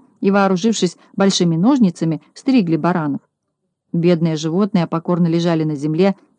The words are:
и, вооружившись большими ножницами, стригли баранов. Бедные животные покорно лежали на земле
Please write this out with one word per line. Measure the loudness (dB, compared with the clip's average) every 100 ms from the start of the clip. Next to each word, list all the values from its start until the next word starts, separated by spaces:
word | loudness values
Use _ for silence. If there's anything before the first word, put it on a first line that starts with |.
| _ _
и, | 0
вооружившись | 2 2 0 -2 0 -4 -6 _ -2
большими | 0 2 0 0
ножницами, | 2 2 2 0 -4 -4 _ -10
стригли | -2 0 0 0
баранов. | 0 -2 -2 -6 _ _ _ _ _ _ _
Бедные | -2 2 2 0 -2
животные | -4 -2 0 0 -2
покорно | -4 -2 0 0
лежали | 0 0 0
на | -2 -4
земле | -4 0 0 0 _